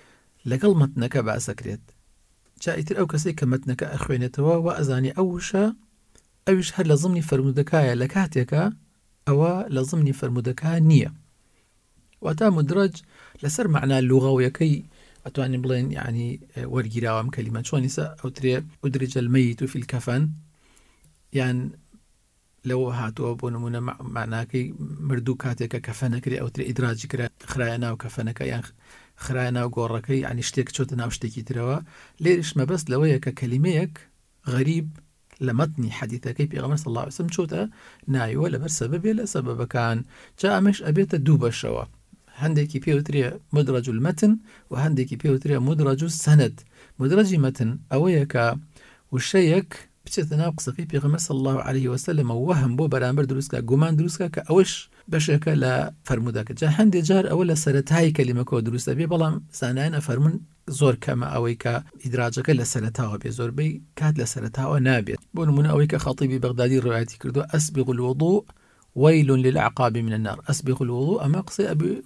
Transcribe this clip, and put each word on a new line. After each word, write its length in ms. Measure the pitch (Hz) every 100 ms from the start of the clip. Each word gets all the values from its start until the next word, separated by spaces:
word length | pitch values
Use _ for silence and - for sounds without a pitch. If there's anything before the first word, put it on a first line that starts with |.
| _ _ _ _ 120
لقل 320 | 131 208 170
متنك 400 | 135 117 120 135
باسكريت. 640 | 110 113 110 107 110 107 - _ _ _ _ _ _ _
جا 120 | - 165
ئیتر 200 | 151 196
ئەو 80 | 165
کەسەی 280 | 151 170 156
کە 60 | 127
مەتنەکە 340 | 127 135 127 147
ئەخوێنێتەوە 640 | 139 - 127 123 139 147 170 170
و 20 | 160
ئەزانی 380 | 139 127 135 180
ئەو 100 | 185
وشە، 320 | 175 - 196 214 220 _ _ _ _ _ _ -
ئەویش 220 | 190 170 -
هەر 100 | 165
لە 40 | 143
زمنی 200 | 180 170
فەرمودەکایە 720 | 156 135 135 135 147 160 131 120
لە 60 | 127
کاتێکە، 500 | 196 170 135 123 147 196 - _ _ _ _ 147
ئەوە 260 | 143 170 185 - 135
لە 60 | 135
زمنی 240 | 165 139 131
فەرمودەکە 520 | 131 120 120 127 160 165 156
نییە. 220 | 151 - - _ _ _ _ _ _ _ _ _ _
واتا 260 | 160 156 220 165
مدرەج 360 | 143 185 196 - - - - -
لەسەر 240 | 143 156 208 151
معنای 320 | 135 135 127
لوغەویەکەی 680 | 131 135 131 127 - 160 147 - - - - -
ئەتوانین 360 | 139 131 127
بڵێن، 240 | 127 123 135
یعنی، 480 | 143 117 117 120 - - 127 123
وەرگیراوە 460 | 123 110 113 117 110
ئەم 80 | 117 139
کەلیمە. 260 | 113 113 -
چۆن 160 | 156 131
ئیسا 280 | - 151 -
ئەوترێ: 340 | 127 - 131 131 156 -
"ئودرج 340 | 139 131 127 131
المەیت 480 | 120 131 120 117 135
فی 120 | 151
الکەفەن"، 420 | - 127 120 123 156 - - _ _ _ _ _ _ _ _
یان 240 | 139 127 123 135 - _ - _ _ _ _ _ _ 127
لەوە 220 | 127 127 120
هاتووە 320 | 113 110 120 120
بۆ 80 | 127
نمونە 260 | 117 120 120 123
مع-، 140 | 135 120 120
معناکەی 580 | 113 113 113 131 139 156 147 147 147
مردوو 340 | 123 120 123
کاتێکە 360 | 131 117 117 117 -
کەفەنەکرێ، 500 | 110 127 120 127 127
ئەوترێ 220 | 120 - -
ئیدراجی 380 | 120 120 113 143
کرا، 160 | - 117 - -
خرایە 260 | 135 117 117
ناو 120 | 120 117
کەفەنەکە، 380 | 120 - 113 113
یان 220 | 139 120 -
خ-، 60 | - - - - -
خرایە 280 | - 127 123 123
ناو 120 | 123 120
گۆڕەکەی، 440 | 117 117 110 135 135
یعنی 180 | 120 -
شتێک 200 | 135 127 -
چۆتە 200 | 127 120
ناو 80 | 117 -
شتێکی 280 | 113 117 113
ترەوە. 300 | 117 120 151 160 - - -
لێرش 280 | 165 175 156 143
مەبەست 260 | 131 175 143
لەوەیە 280 | 127 156 131
کە 80 | 131 -
کەلیمەیەک 540 | 123 127 175 156 190 - - _ _ _ 135
غەریب 340 | 123 139 165 156 - - _ _ - 131
لە 80 | 120
مەتنی 360 | 156 151 110 -
حەدیثەکەی 520 | 113 123 120 123 147
پێغەمبەر 280 | 139 131 151
صلی 80 | -
الله 140 | 117 139
علیه 120 | -
وسلم 180 | 175 -
چۆتە 240 | 165 165 214 - - - -
ناویوە 340 | 135 110 131 170
لەبەر 180 | 127 156 -
سەبەبێ 320 | 117 170 208 220
لە 60 | 208
سەبەبەکان. 640 | 147 123 120 117 123 117 113 - - - -
جا 100 | 190 190
ئەمەش 220 | 196 196 160
ئەبێتە 320 | 160 196 160 135
دوو 160 | 143
بەشەوە. 420 | 117 - 57 58 58 - _ - _ -
هەندێکی 380 | 156 151 147 135 160
پێوترێ 400 | 143 147 143 123 - -
مدرج 360 | 147 139 127 123
المەتن 440 | 113 151 - 208 220 - - -
و 20 | 127
هەندێکی 340 | 151 135 127 -
پێوترێ 360 | 151 135 147 135 131
مدرج 320 | 156 143 135 165
السەنەد. 480 | 160 156 151 117 - - _ - -
مدرەجی 380 | 135 190 202 170 131
مەتن 240 | 131 113 135 -
ئەوەیە 340 | 143 180 160 139
کە 120 | 120 117 139 - - - - _
وشەیەک 580 | 127 - 190 170 180 190 - - _ -
بچێتە 300 | - 156 151
ناو 100 | 165 156
قسەکەی 300 | 127 120 160
پێغەمبەر 300 | 143 143 165 -
صلی 100 | 135
الله 200 | 135 135
علیه 280 | - 135 127
وسلم 420 | 123 - 151 120
و 140 | 117 147
وەهم 240 | 151 127 123
بۆ 80 | 156
بەرامبەر 320 | 135 127 139 135
دروستکە، 280 | 135 139 123 117
گومان 240 | 135 160 156
دروستکە 280 | 170 - 175 -
کە 60 | -
ئەوەش 240 | 180 185 - - _ -
بەشێکە 420 | 160 156 147 160 147
لە 100 | 127 127 147 - -
فەرمودەکە. 460 | 120 120 113 107 -
جا 100 | 156 151
هەندێک 260 | 214 185 156
جار 160 | 190 185
ئەوە 120 | 165 180
لە 40 | 156
سەرەتای 500 | 147 139 135 165 165 156
کەلیمەکەوە 440 | 123 120 123 123 113
دروستە 240 | 120 - 131
بێ، 80 | 165
بەڵام 240 | 170 156 156 - -
زانایان 340 | 123 127 151 151
ئەفەرمون 380 | 143 123 151 196 - _ - 135
زۆر 160 | 143 117
کەمە 240 | - 127 135
ئەوەی 240 | 131 120 117
کە 100 | 120 120 147 -
ئیدراجەکە 500 | 127 123 117 131 127 131
لە 60 | 117
سەرەتاوە 460 | 123 110 113 113 104
بێ، 80 | 117 117
زۆربەی 340 | 117 135 156 - - -
کات 160 | 156 151
لە 40 | 117
سەرەتاوە 440 | 131 113 135 135 147 131
نابێت. 340 | 123 98 - - 170
بۆ 60 | 156
نمونە 220 | 143 151
ئەوەی 160 | 147 151
کە 60 | 156
خەتیبی 360 | 135 127 135 131
بەغدادی 380 | 123 123 123 131 120
ڕوایەتی 320 | 113 120 -
کردووە: 240 | 135 131 151
"ئەسبغ 340 | 151 156 143 131 123
الوضوء 480 | 123 135 165 202 - - _ _ _ 120
ويل 340 | 147 160 139 131 131
للعقاب 520 | 131 113 - 120 117
من 160 | 113
النار". 240 | 110 110 - -
ئەسبغ 300 | 143 135 123 123
الوضوء، 340 | 123 143 226
ئەمە 180 | 139 180 185
قسەی 200 | - -
ئەبی 180 | 151 180 208